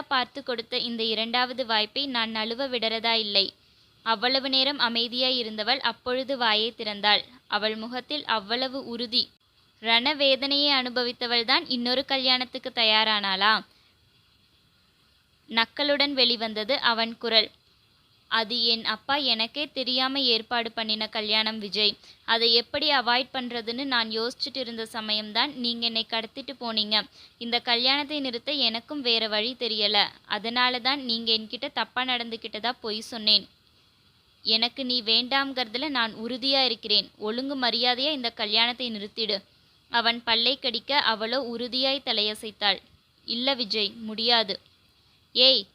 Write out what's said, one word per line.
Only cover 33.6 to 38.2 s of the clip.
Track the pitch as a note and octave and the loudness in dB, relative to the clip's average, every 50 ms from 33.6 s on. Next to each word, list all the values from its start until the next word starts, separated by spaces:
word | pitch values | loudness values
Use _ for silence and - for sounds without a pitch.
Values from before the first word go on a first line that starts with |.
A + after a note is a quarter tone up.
| _ _ _ _ _ _ _ _ _ _ _ _ _ _ _ _ - | _ _ _ _ _ _ _ _ _ _ _ _ _ _ _ _ -2
எனக்கு | G#3 A3 A3+ A#3 A#3+ - C#4 C4 | 0 0 2 0 -2 -4 -4 -4
நீ | B3 B3 B3 | -4 -4 -2
வேண்டாம்ங்கிறதுல | G#3 A3 A3+ A#3 B3 A#3+ C4+ C#4 C#4 C#4 C4 B3+ B3 A3 G#3+ B3 D4 D#4 | 0 2 2 2 2 2 0 0 0 -2 -2 -4 -4 -4 -4 -6 -4 -2
நான் | C#4 B3 A3+ A3 F#3+ | -2 -2 -2 -2 -4
உறுதியா | - A3 A#3 B3+ A#3+ C4 C4+ C4+ C4+ C4 | -6 -8 -6 -6 -4 0 2 2 4 2
இருக்கிறேன். | B3 A3+ - - F#3 G#3 G3+ - - _ | 2 0 -2 -2 0 2 2 0 -2 _
ஒழுங்கு | - G#3 G#3+ A3+ A#3+ C4+ C#4 C#4+ | -8 -6 -4 -4 -4 -4 -4 -4
மரியாதையா | C4+ B3+ A#3 A3+ A#3 A#3+ B3 B3 A#3+ C4+ D4+ | -2 -2 0 0 2 2 2 2 2 0 -2
இந்த | D#4 C4 | -2 -2